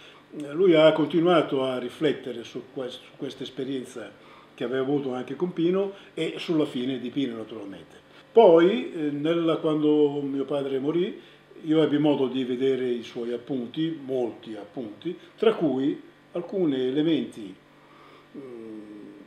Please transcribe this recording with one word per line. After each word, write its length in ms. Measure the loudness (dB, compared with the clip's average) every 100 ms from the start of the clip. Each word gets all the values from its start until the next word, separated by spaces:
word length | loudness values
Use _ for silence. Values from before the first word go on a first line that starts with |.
| -20 -20 -18 -14 -8
lui 240 | 2 4 6
ha 160 | 6
continuato 720 | 4 2 2 4 4 2 -2
a 160 | -2 -4
riflettere 640 | -8 -2 -2 -2 -6 -12
su 200 | -12 -14 -12
quest-, 300 | -10 -10 -12
su 100 | -18 -14
questa 240 | -12 -10
esperienza 680 | -12 -8 -6 -6 -8 -12 -16 -18 -20 -20 -20
che 100 | -8
aveva 180 | -4 -2
avuto 320 | 0 0 -2
anche 220 | -6 -8 -6
con 160 | -4
Pino 420 | 0 0 2 -2 -6 -14
e 220 | -8 -6 -6
sulla 280 | -2 0 0
fine 340 | -2 -4 -4
di 100 | -6
Pino 260 | -4 -4 -4
naturalmente. 680 | -10 -12 -14 -16 -18 -20 -20 -20 2
Poi, 580 | 8 10 10 8 4 -4
eh, 200 | -4 -4
nella, 460 | -2 0 0 2 0
quando 640 | 0 2 4 4 4 2
mio 220 | -4 -4 -2
padre 340 | -2 -2 -2
morì, 420 | 0 0 -2 -4 -16 -20 _ -10 0
io 180 | 2
ebbi 160 | 4 4
modo 280 | 2 2 0
di 160 | -2
vedere 460 | -4 0 0 0 -2
i 140 | -4
suoi 280 | -6 -8 -6
appunti, 680 | -6 -6 -6 -6 -4 -4 -4
molti 520 | -6 -4 -4 -6 -14 -14
appunti, 600 | -12 -12 -12 -10 -10 -10 -14 0
tra 160 | 2
cui 480 | 4 2 2 0 -2 -8 -20 _
alcuni 480 | -10 -6 -2 0 2
elementi, 760 | 0 0 2 0 -2 -10 -16 -16 _ _ -20 -20 -20 -20 -20 -18
mm, 680 | -16 -16 -14 -16 -16 -18 -20 -20